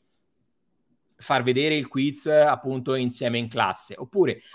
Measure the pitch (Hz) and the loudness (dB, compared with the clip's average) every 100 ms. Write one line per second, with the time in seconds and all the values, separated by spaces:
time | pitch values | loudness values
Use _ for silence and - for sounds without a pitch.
0 | _ _ _ _ _ _ _ _ _ _ | _ _ _ _ _ _ _ _ _ _
1 | _ _ - 139 123 127 151 156 127 135 | _ _ -2 0 2 2 2 0 -4 -2
2 | 139 143 - 151 147 127 135 131 127 131 | -2 -2 2 4 6 4 -2 -6 -2 -2
3 | 127 123 123 120 117 117 101 92 - - | -2 -2 -2 -2 -2 0 -2 -2 -10 -14
4 | 123 202 160 - - | -4 2 2 0 -8